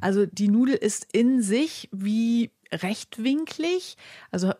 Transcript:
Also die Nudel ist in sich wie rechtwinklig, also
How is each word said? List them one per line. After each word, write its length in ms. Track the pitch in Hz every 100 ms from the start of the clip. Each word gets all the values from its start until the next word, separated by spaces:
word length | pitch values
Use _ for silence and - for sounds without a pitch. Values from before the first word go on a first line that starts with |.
Also 240 | 196 196 196
die 220 | - 208
Nudel 260 | 220 254 262
ist 320 | 214 - -
in 280 | 226 240 262
sich 460 | 196 233 320 - -
wie 600 | 196 202 220 226 233 226 _ -
rechtwinklig, 1200 | 160 - 214 - - 247 285 320 - 330 370 - - - - -
also 220 | 180 185